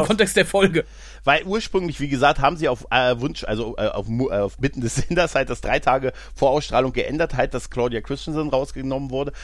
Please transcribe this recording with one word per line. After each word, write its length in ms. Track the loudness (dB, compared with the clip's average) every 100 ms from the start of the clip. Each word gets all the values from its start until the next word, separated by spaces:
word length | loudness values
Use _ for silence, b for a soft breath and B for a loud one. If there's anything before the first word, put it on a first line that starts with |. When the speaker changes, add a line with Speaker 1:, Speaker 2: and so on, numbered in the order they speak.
Speaker 1:
durchaus. 80 | 4
Speaker 2:
Kontext 280 | 2 4 4
der 100 | 4
Folge. 380 | 4 4 4 -2 B B B
Speaker 1:
Weil 220 | 2 2
ursprünglich, 560 | 2 -2 0 -2 -2 -4
wie 80 | -2
gesagt, 320 | 4 4 4
haben 160 | 2 2
sie 120 | 0
auf, 180 | -2 0
äh, 300 | 2 4 2
Wunsch, 240 | -2 -4
also, 320 | -4 -4 -4 -2
äh, 100 | -2
auf 200 | -2 -4
Mu-, 220 | -2 0
äh, 80 | 0
auf 180 | -2 -2
Bitten 240 | -4 -2
des 160 | -4 -2
<laughs> 120 | 0
Senders 280 | 0 2 0
halt 120 | -2
das 120 | -2
drei 180 | 2 2
Tage 340 | 4 2 0 B B
vor 160 | 0 2
Ausstrahlung 420 | 2 2 0 2
geändert, 420 | 0 -2 -2 -2 0
halt, 180 | -2
dass 160 | -2 -6
Claudia 300 | -2 -2 -2
Christensen 480 | -6 -8 -6 -4 -2
rausgenommen 640 | -2 -2 -6 -6 -4 -4
wurde. 220 | -4 -4 B